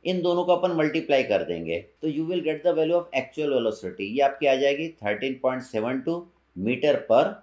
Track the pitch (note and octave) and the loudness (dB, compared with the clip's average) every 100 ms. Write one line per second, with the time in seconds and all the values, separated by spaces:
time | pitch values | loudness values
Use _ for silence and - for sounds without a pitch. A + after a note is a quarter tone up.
0 | - F#3 F3 F3 F3+ E3+ F3+ E3 D#3 D#3+ | -2 0 2 0 2 2 2 2 0 0
1 | - C#3 B2 G2+ D#2+ E2+ E2 E2+ - _ | 2 2 4 0 0 -6 -4 -6 -6 _
2 | D#3 D3 D#3+ F3+ D#3 D3+ F3+ D#3+ D#3+ F3 | -6 -4 -4 -2 -2 0 0 2 2 0
3 | E3+ C3+ C3 - D3+ C3 A2+ G#2+ F#2 F2 | 0 -4 -4 -4 0 0 0 -4 -10 -8
4 | G2 B2 C#3 - C#3 C3 C#3 C#3 D#3+ - | -6 2 2 2 2 4 2 0 -6 -6
5 | G#2 G#2 C3+ C3 C3 B2+ A#2+ A2 A2+ C3 | -4 -2 -4 -2 -2 -4 -4 -4 -2 -2
6 | D#3 E3+ F3 _ _ F2+ G2+ B2 D3 C3+ | -4 -6 -8 _ _ -6 -4 0 2 2
7 | - A#2 F#3+ - | 4 4 4 -2